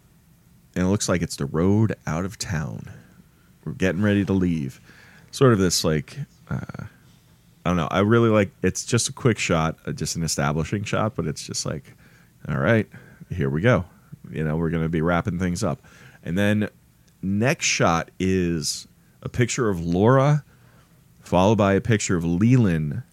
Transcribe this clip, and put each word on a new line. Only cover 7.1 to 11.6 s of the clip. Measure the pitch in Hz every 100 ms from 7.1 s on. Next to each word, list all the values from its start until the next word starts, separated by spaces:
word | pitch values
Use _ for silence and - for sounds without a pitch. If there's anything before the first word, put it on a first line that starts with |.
| - _ _ _ _ 85
don't | 87
know. | 78
I | 92
really | 104 117 113
like, | 107 98 -
it's | 92 - -
just | 120 -
a |
quick | - 123 104
shot, | - 82 80 -
uh, | -
just | 73 78 85
an |
establishing | 80 - 71 78 78 104
shot, | 104 95 113
but | - 80
it's | 71 -
just | -